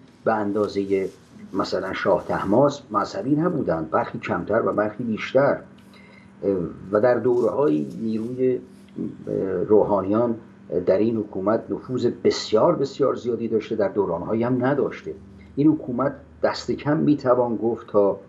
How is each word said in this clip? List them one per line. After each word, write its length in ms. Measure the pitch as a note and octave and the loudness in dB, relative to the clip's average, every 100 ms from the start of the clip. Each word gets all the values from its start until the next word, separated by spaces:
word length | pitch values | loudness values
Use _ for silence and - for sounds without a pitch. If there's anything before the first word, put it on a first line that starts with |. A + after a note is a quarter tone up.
| - - | -18 -6
به 100 | - | -2
اندازهٔ 760 | A2 G#2 G#2 G2+ G2 G2 G2 F#2 - - - - | 0 0 0 0 0 0 0 -2 -8 -20 -20 -8
مثلاً 400 | F#2 G2 F#2+ F#2 | -4 -2 -2 -4
شاه 320 | - G#2+ F2+ - | -2 2 0 0
طهماسب 560 | E2+ F#2+ G#2+ C#3+ - - | -4 0 4 4 2 -4
مذهبی 440 | A2 - - A#2+ D3 | -4 -2 -4 -2 0
نبودند، 540 | E3+ - G2 D#2+ D#2 | 0 0 -2 -2 0
برخی 300 | G#2+ A#2 - | -2 -2 -6
کمتر 420 | - F#2+ F2 G#2+ | -6 -4 0 0
و 120 | G2 | 0
برخی 300 | F#2+ G#2+ - | 0 -2 -2
بیشتر. 540 | A#2 G#2+ - B2+ C#3 D#2+ - - - - - - - - F#2+ F#2+ E2 - F#2+ | -4 -4 0 2 2 0 -6 -20 -20 -20 -20 -20 -20 -6 -2 -2 -2 -8 -2
و 100 | G#2 | 2
در 140 | B2 A#2+ | 4 2
دوره‌های 720 | A#2 A#2+ A2+ G2+ D3 D3+ D3 A#2 | 2 2 2 2 2 2 -2 -6
نیروی، 540 | A2+ A2 A2+ B2+ B2+ B2 | -4 -4 -6 -2 0 0
اه، 1080 | - - - F2+ F2+ - - G#2 G2 F#2 | -6 -20 -18 -10 -10 -8 -6 -4 -2 -2
روحانیان 720 | F#2 G#2 F2 G2+ F#2+ G#2+ A#2+ A2+ - - - E2 F2+ | 4 4 6 2 2 2 2 -2 -8 -20 -4 -2 2
در 120 | - | 2
این 200 | A2 A#2 | 2 0
حکومت 460 | G2+ F#2+ F#2+ A2 - | -4 -4 0 0 -2
نفوذ 380 | F#2+ - B2+ A#2 - | -8 -6 -2 -2 0
بسیار 520 | G#2+ - - - D3 D3+ | 0 0 0 2 4 2
بسیار 400 | C3+ - C3 B2 | -2 0 0 0
زیادی 320 | A#2 A2+ A2+ | -2 -4 -2
داشته، 280 | A2 - G#2+ | -2 -2 -2
در 120 | G2 | 0
دوران‌هایی 560 | G#2+ F#2 E2 F2+ A2+ | 0 -2 -2 -2 -2
هم 220 | A#2 B2+ B2+ | 0 0 0
نداشته. 480 | C#3+ G2 - - D2+ - - - - | 0 -2 -4 -12 -12 -16 -20 -14 2
این 120 | D3+ | 4
حکومت 480 | D3+ - A#2+ C3 - - - | 4 -2 -2 -2 -4 -16 -4
دست 280 | - - - | -2 -2 -6
کم 260 | - C#3 D3+ | -4 0 2
می‌توان 580 | D3 D3 C3 B2 A#2+ A2 | 2 2 4 2 2 0
گفت 320 | A2 A2 - | -2 -2 0
تا، 320 | G#2 G2+ F#2 | 2 2 0